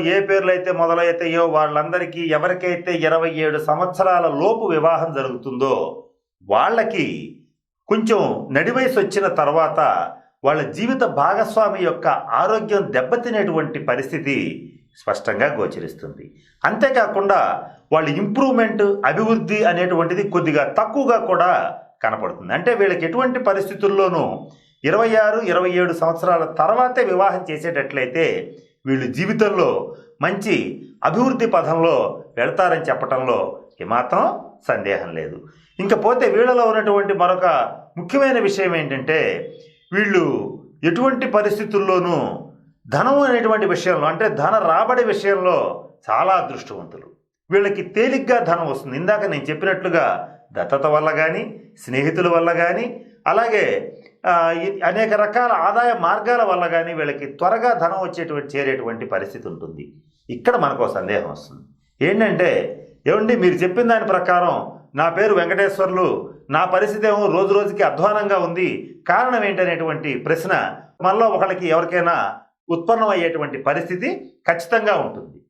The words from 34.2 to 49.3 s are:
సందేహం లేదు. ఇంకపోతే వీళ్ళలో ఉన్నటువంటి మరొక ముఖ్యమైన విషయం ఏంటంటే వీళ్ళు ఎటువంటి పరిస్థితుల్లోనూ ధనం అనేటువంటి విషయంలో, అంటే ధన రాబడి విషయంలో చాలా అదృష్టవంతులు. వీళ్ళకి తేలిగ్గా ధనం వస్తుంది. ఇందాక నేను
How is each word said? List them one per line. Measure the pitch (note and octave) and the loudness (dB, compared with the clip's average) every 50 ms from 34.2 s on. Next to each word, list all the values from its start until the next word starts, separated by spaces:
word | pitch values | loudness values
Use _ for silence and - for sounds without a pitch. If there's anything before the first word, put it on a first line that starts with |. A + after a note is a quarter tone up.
| B3+ F4 - - - - - _ _ - | 2 0 -2 -4 -10 -16 -20 _ _ -2
సందేహం | B2+ G2+ G2 G2 G2 E2+ F2+ F2 E2 | -2 0 0 -2 -2 -2 -2 -6 -8
లేదు. | D#2+ D#2 D2 E2+ - - - - _ _ _ _ - | -8 -8 -8 -10 -14 -16 -20 -20 _ _ _ _ -6
ఇంకపోతే | G3 G3+ A3+ - - G#3+ B3 - C4+ G#3+ | 0 0 0 2 2 2 2 2 2 2
వీళ్ళలో | G3 G#3+ A#3+ B3+ B3+ A#3+ A#3 | 2 2 2 4 4 4 2
ఉన్నటువంటి | A3 G#3+ A3 G#3+ G#3+ G3+ G3+ G3+ G3 G3 | 2 2 2 2 2 2 2 2 0 0
మరొక | E3+ F3+ F3 F#3 F3+ F3+ F3+ D#3 C3+ A#2 G#2+ - - - - _ E3+ | 2 2 2 2 2 2 2 2 2 0 -2 -4 -10 -18 -16 _ -14
ముఖ్యమైన | D#3+ E3+ - C#4 C#4 C4 B3+ A#3+ | -8 -2 0 2 2 4 2 2
విషయం | G#3 G3 G3 F#3+ F#3+ F3+ E3+ | 2 0 0 0 0 0 0
ఏంటంటే | D#3+ D3+ D3 C#3 C3+ C3+ C#3+ D#3 D#3+ C3+ G#2 F2+ E2+ - - - - - - - _ _ _ E3+ | -2 -2 -4 -6 -4 -2 0 0 2 2 0 -2 -4 -6 -10 -14 -18 -20 -20 -20 _ _ _ -2
వీళ్ళు | G3 G#3+ G3+ G3 F3+ E3 D3 B2+ G#2+ G2+ - - - - - - _ - | -2 0 2 2 2 2 2 0 -2 -4 -6 -10 -14 -16 -20 -12 _ -2
ఎటువంటి | E3 E3+ A#3+ B3+ C4+ C4 B3 C4+ | 0 0 2 2 2 0 0 -2
పరిస్థితుల్లోనూ | G#3+ - G#3 G#3 G#3 G3+ G#3 A3 G3+ G#3+ G3+ G3 F#3 F#3 F3+ E3+ F3 E3+ D3 B2 - - - - - - - _ _ _ _ _ A#2+ | 0 2 2 2 2 0 -2 -4 -2 0 0 2 2 2 2 2 0 0 0 -2 -2 -6 -8 -12 -16 -20 -20 _ _ _ _ _ -4
ధనం | A2 C#3+ G3 B3+ C#4 C#4+ | -2 0 2 2 4 4
అనేటువంటి | C#4+ C4 B3 A#3 A3+ A3 A3 G#3+ G3 | 4 4 2 2 2 2 2 2 2
విషయంలో, | - G3 F3+ - F#3 F3 D3+ C#3+ | 0 0 0 0 0 0 2 0
అంటే | D#3 E3 E3 F#3 D#3 | 0 0 0 0 0
ధన | - C3+ C#3+ E3+ G#3 A3 F#3+ E3 | 0 0 0 2 2 2 2 4
రాబడి | D#3+ F3 A3 A3+ B3+ B3+ A#3 | 2 2 2 2 2 2 2
విషయంలో | A3 F#3+ - G3 G3 G3 F#3 F3+ F#3 E3+ C#3+ A2+ F2+ E2+ - - - - _ _ - | 2 0 0 0 0 0 2 2 2 2 2 0 -2 -4 -8 -12 -18 -20 _ _ -2
చాలా | A2 A#2+ D#3+ F#3+ F#3+ | 0 0 2 2 2
అదృష్టవంతులు. | F3+ E3 - B2+ A#2 - - A2 F#2 F2 E2+ - - - - - _ _ _ _ _ _ - | 2 0 -2 -8 -12 -14 -14 -14 -14 -14 -16 -18 -20 -20 -20 -20 _ _ _ _ _ _ 0
వీళ్ళకి | E3+ G3 G3+ G#3 G3+ G3+ F3+ | 2 2 2 2 0 -4 -6
తేలిగ్గా | - - G#3 A#3 C4 C4+ C4 - G#3+ A#3+ A#3 | -4 -2 0 0 2 0 0 0 2 2 2
ధనం | - D#3+ E3+ F3 E3 D3+ | 2 2 0 0 0 -4
వస్తుంది. | C3 - - C#3 B2 | -4 -6 -8 -8 -8
ఇందాక | C#3 F3 F#3+ G#3+ G#3 G3+ | -4 0 0 0 0 0
నేను | F#3+ | -2